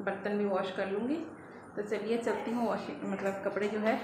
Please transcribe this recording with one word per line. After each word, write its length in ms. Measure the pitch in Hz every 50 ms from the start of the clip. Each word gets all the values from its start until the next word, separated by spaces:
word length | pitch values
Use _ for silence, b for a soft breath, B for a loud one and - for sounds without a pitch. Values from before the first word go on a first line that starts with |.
बर्तन 360 | 196 190 196 - - 208 208 208
भी 60 | 208
wash 260 | 202 190 190 196 190 -
कर 140 | - 190 190
लूँगी। 260 | 196 214 233 262 302 339 - - - B B B B B B B -
तो 60 | 202
चलिए 340 | 208 208 220 196 202 214 233 233
चलती 320 | 233 226 202 - - 226
हूँ, 160 | 226 240 233
washing 460 | 208 190 196 - - - - 202 202
मतलब 300 | 196 196 196 196 190 - -
कपड़े 240 | 202 - 190 208 208
जो 100 | 220 214
है 180 | 208 220 220 214